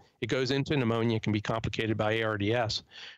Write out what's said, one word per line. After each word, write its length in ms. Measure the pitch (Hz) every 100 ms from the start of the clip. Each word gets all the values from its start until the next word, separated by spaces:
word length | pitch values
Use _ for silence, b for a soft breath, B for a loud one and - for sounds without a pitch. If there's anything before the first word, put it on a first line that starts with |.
| b b
It 60 | 113
goes 240 | 131 127
into 260 | 139 143 147
pneumonia, 420 | 113 113 117 110
can 140 | 113
be 80 | 104
complicated 560 | - 113 110 110 110 110
by 160 | 107
A 100 | 113
R 140 | 110 107
D 160 | 101
S. 300 | 120 110 - - B B